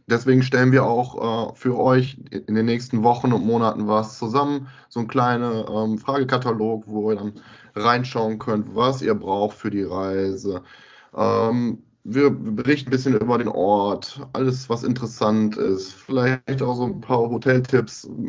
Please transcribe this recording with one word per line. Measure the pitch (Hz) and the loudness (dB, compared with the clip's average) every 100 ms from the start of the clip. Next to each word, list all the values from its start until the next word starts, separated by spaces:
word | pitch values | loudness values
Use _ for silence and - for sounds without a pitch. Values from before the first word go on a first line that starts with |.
| - | -2
deswegen | 117 127 131 | 0 6 4
stellen | 131 127 127 | 6 4 6
wir | 131 | 6
auch, | 113 117 123 - 117 113 113 | 4 0 -2 -4 -4 -2 -4
äh, | - | -4
für | 131 120 | -2 2
euch | 127 127 127 - - | 4 4 2 -6 -12
in | - - 107 | -10 -2 0
den | 117 | 0
nächsten | 117 120 113 | -2 -2 0
Wochen | 113 120 131 | 2 2 2
und | 113 104 | 0 2
Monaten | 117 113 - 104 | 2 2 0 0
was | 107 110 - | 0 0 -6
zusammen. | 113 123 143 143 131 - _ | -2 0 0 -2 -6 -18 _
So | 120 | -8
ein | 110 | -4
kleiner, | 135 123 120 120 110 107 | 0 0 0 -2 -4 -4
ähm, | 107 110 107 | -4 -2 -2
Fragekatalog, | - 135 131 131 127 110 107 110 107 | -2 -2 0 -2 -2 -2 -2 -4 -6
wo | 107 107 | -4 -2
ihr | 107 | -2
dann | 104 104 - - - - | -4 -12 -20 -20 -16 -2
reinschauen | 110 120 127 120 110 107 | 2 2 0 -2 -2 -4
könnt, | - 107 104 98 | -2 -2 -2 0
was | 123 135 | 0 0
ihr | 110 104 | -2 -2
braucht | 92 98 104 - | -2 -2 -2 -4
für | 107 | -6
die | 101 | -4
Reise. | 95 92 95 95 95 95 101 92 90 - - - _ - | -4 -4 -4 -2 -2 -4 -6 -6 -10 -20 -20 -20 _ -4
Ähm, | 104 104 113 120 120 110 _ _ | 0 2 2 0 -2 -4 _ _
wir | - 123 143 | -6 2 2
berichten | - 110 104 123 147 131 | 2 -4 -4 0 0 0
ein | |
bisschen | 131 135 113 | -2 2 2
über | 113 120 | 2 0
den | 120 | 0
Ort, | - 92 104 101 92 - - 135 | 0 2 2 2 -2 -6 -16 -8
alles, | - 131 127 - | -2 0 -2 -4
was | 117 | -4
interessant | - 123 113 - 107 110 107 107 | -2 -2 -4 -2 2 2 2 0
ist. | - 95 - | -2 -2 -4
Vielleicht | - - 131 123 131 - 135 | -16 -4 0 2 0 -2 -2
auch | 123 123 | -2 -2
so | 123 | -2
ein | 101 | -4
paar | - 123 117 | -2 0 2
Hoteltipps. | 117 135 127 127 123 110 - - - | 0 2 2 4 2 0 -8 -14 -8